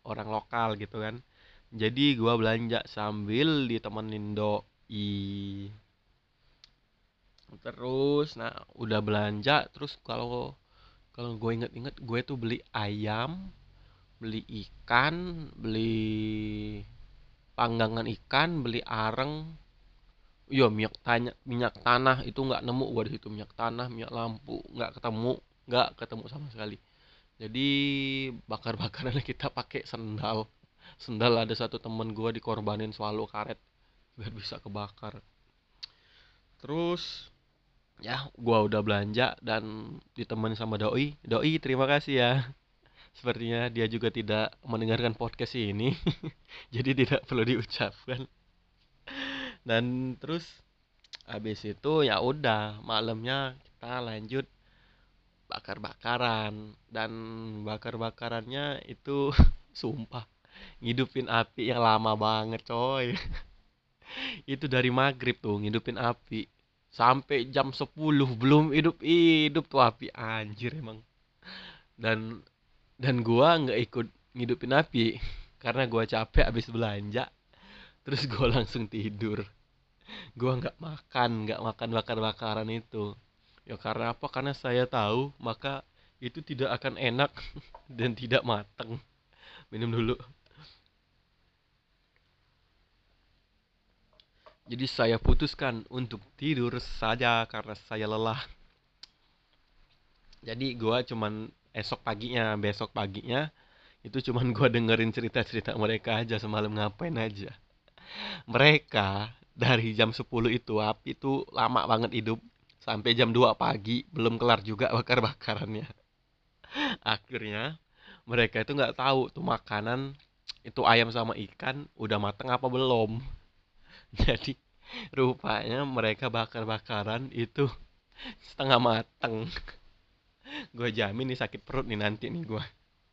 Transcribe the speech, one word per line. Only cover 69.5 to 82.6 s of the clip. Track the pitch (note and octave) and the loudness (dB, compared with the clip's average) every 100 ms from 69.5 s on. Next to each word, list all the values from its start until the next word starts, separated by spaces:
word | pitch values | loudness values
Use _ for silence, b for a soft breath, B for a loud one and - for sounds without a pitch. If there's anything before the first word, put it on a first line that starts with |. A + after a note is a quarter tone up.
| D3 C#3+ | 2 2
tuh | C#3 | 6
api, | A#2+ A2+ B2+ | 6 4 -10
anjir | - A2 A2 G#2+ G#2 A#2+ D#3 | -8 -6 -6 -6 -6 -8 -6
emang. | A#2 A2 A2+ _ _ _ B B B B B - | -10 -12 -18 _ _ _ B B B B B -4
Dan, | A2+ A2 A2 A2+ - _ _ _ _ | 0 0 -2 -10 -16 _ _ _ _
dan | - B2+ B2 A2+ | -4 2 2 6
gua | A#2 D3+ E3+ | 8 8 8
nggak | C3+ A2 A#2+ | 4 0 0
ikut | B2 A2+ _ _ B2 | -2 -4 _ _ -6
ngidupin | A#2+ B2 B2 C#3 | -4 -2 2 2
api | D#3 B2 A2+ - - | 2 2 2 0 -6
<laughs> | - - _ | -8 -14 _
karena | B2 A#2+ B2+ | -4 0 2
gua | A2+ A2+ | 2 0
capek | A2 A2+ - B2+ | 0 2 4 4
habis | A2+ A2+ | 2 -4
belanja. | A2+ A2+ G#2 G#2 A2+ C3 _ _ B B B B B - | -2 -2 -2 -4 -4 -6 _ _ B B B B B -4
Terus | C3+ C#3+ | -2 -2
gua | G#2 B2+ | 2 4
langsung | A#2 A2 B2 A2 | 4 0 -2 -6
tidur. | A2 G#2 G#2 A2 G#2 G2+ _ _ _ _ _ B B B - | -4 -4 -2 -4 -4 -6 _ _ _ _ _ B B B -4
Gua | B2+ B2+ | 0 0
nggak | - - | -2 -8
makan, | E3 D3+ - C3+ A#2+ A2+ G#2+ | -12 -12 -6 2 2 2 -2
nggak | A2 | -4
makan | A2 - A2+ | -4 -4 -2
bakar-bakaran | A2+ G#2+ A2+ A2 - A2+ G#2+ | -2 0 -2 -2 -2 -4 -4